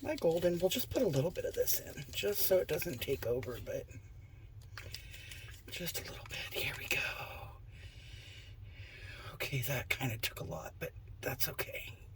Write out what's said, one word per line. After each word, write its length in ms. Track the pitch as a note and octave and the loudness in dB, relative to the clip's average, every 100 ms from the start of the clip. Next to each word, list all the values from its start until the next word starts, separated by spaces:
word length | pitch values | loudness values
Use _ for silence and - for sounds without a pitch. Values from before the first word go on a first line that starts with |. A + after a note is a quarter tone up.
My 140 | - D#4 | 0 4
golden, 440 | E3+ E3 F3 F3 | 6 6 6 6
we'll 100 | C#4 | 4
just 200 | C4+ - | 4 2
put 120 | - | 4
a 60 | A#3 | 6
little 220 | C#3 D3+ | 6 4
bit 140 | - - | 4 -2
of 80 | |
this 280 | - - - | 2 4 2
in, 240 | - - D3+ | 0 -6 -4
just 300 | - - G#2 | 0 2 4
so 140 | - F#3 | 8 8
it 100 | - | 6
doesn't 340 | D3+ F3 B2+ | 2 2 0
take 260 | - C3+ A2 | 2 2 4
over, 320 | B2 B2+ A#2 G#2 | 2 2 -4 -2
but 200 | - - - - - - - - - - - - - - - - - - - - | -4 -4 -10 -12 -14 -14 -14 -14 -14 -12 -10 -8 -10 -10 -12 -10 -10 -10 -12 -8
just 300 | - E3+ - | -4 0 0
a 40 | |
little 220 | - - - | -2 -8 -6
bit. 320 | - - - | -6 -4 0
Here 120 | - - | 0 0
we 100 | - | 0
go. 100 | - - - - - - - - - - - - - - - - - - - - - - - - | 2 2 0 -6 -6 -8 -10 -12 -12 -12 -12 -12 -12 -12 -14 -14 -12 -12 -12 -12 -10 -10 -10 -10
Okay, 280 | - - C3+ B2 | -4 0 2 2
that 220 | C3 - | 2 2
kinda 280 | - C3 A2 | 2 2 2
took 220 | - - | 0 -2
a 60 | F#2 | -4
lot, 280 | E2+ - - | -4 -6 -6
but 120 | - - - - | -6 -6 -12 -4
that's 280 | - - - | -2 2 0
okay. 440 | - - - - - - | 0 -4 -4 -8 -10 -12